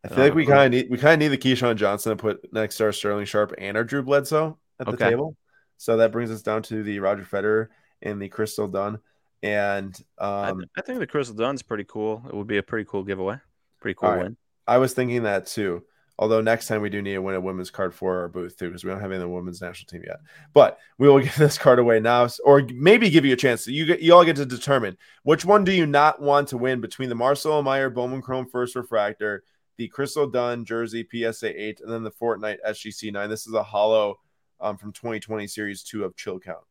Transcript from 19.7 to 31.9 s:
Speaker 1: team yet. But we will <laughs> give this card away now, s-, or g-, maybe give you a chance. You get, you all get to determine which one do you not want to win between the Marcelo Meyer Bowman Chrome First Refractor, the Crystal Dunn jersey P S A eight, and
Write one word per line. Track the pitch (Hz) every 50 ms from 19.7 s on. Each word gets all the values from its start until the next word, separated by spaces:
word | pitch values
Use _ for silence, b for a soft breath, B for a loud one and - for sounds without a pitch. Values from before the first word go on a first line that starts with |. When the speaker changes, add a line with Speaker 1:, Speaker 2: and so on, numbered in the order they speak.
| 90 - -
Speaker 1:
team | _ 87 85 -
yet. | - - - b b b b b b _
But | 147 127 - - b b b b
we | - 131
will | 143 139 139
<laughs> |
give | 127 143 -
this | 139 156 143 -
card | - - 143 123 123
away | 123 120 113 113
now, | 107 117 120 123 123
s-, | 120 - -
or | - 139 143 143
g-, | 139 120 123
maybe | 123 143 180 220 240 220 196
give | 147 160 139
you | 139 127
a |
chance. | 123 - 131 117 110 -
You | 113 131 151 160
get, | 151 175 -
you | 160 165 170
all | 175 180
get | 165 156
to | 139 143
determine | 127 123 113 - 147 139 131 110 98 92 b b b b b b
which | 143 160 - -
one | 180 208 208 196
do | 180
you | 190 180 165
not | 147 143 143 147 156 - -
want | 147 143 143 143 143 -
to | 135
win | 117 120 131 131 123
between | 117 101 - - 131 127
the | 120
Marcelo | 113 120 131 143 139 - 156 151 147
Meyer | 139 135 135 135 135 131
Bowman | 113 123 123 127 127 135
Chrome | 123 127 131 131 127
First | 127 - 123 123 123 -
Refractor, | 127 120 - 117 110 104 101 107 _ 107 104 104 95 _ _ _ _ _ _ _
the | - 120
Crystal | 101 _ - 139 139 - 156 143 131
Dunn | 120 123 120 120 120 120 113
jersey | 101 113 113 117 113 110 117 113
P | _ - 120 113
S | 113 110 -
A | - 110 - 80
eight, | 104 107 107 _
and | - 110